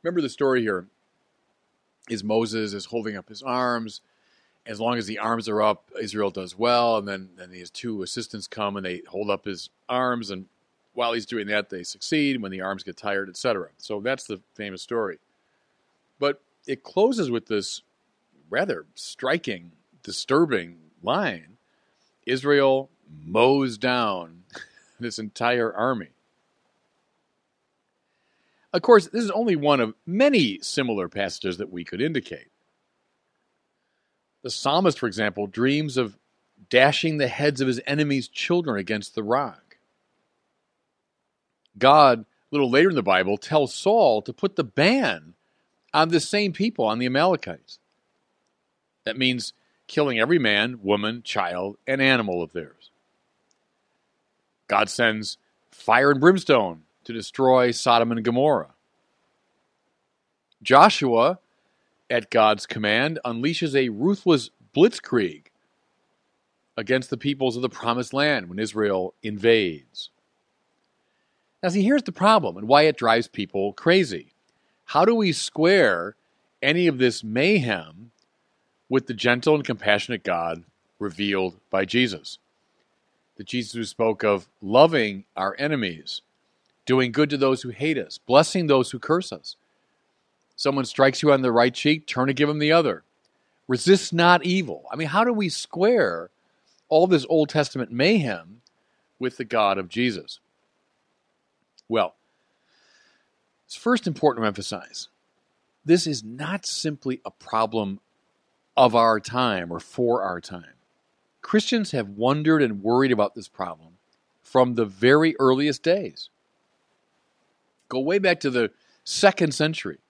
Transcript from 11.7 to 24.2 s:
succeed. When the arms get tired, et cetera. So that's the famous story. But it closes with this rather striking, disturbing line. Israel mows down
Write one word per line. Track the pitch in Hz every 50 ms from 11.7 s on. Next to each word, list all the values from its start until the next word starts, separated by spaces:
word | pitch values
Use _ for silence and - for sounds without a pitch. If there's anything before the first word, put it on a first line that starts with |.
| 101 90 85
succeed. | - - _ - - 160 151 143 139 135 123
When | 104 95
the | 95 95
arms | 92 95 98 95
get | - 98 85
tired, | - - 104 101 98 98 95
et | 87
cetera. | - - 127 110 98 - - _
So | _ - - 107 104
that's | 101 127 135 131 -
the | - 107 92 _ _ _
famous | - 107 101 92 90
story. | - - 120 117 110 95 - _ _ _ _ _ _ _ _ _ _ _ _ _ _ _ _ _ _ _ _
But | _ 143 143 143 _ _ _ _ _ _
it | - 135 - _
closes | - - 185 208 254 262 226 170 131
with | 117 113 -
this | _ 110 104 92 - - - _ _ _ _ _ _ _ _ _ _ _ _ _ _
rather | - 131 185 196 127 82 - _ _
striking, | - - - - - - 127 156 175 - 127 101 87 85 87 _ _ _ _ _ _ _
disturbing | 101 95 - - - 131 147 170 151 123 95 85 85 85 82 80 78 _ _
line. | 85 104 131 185 202 143 98 82 78 82 101 _ _ _ _ _ _ _ _ _ _ _ _ _ _
Israel | 113 127 131 131 143 143 143 139 135 135 135 135 _ _ _ _ _ 78 76 76
mows | 82 92 110 120 131 139 143 135 127 113
down | 104 123 127 123 123 117 107 98 90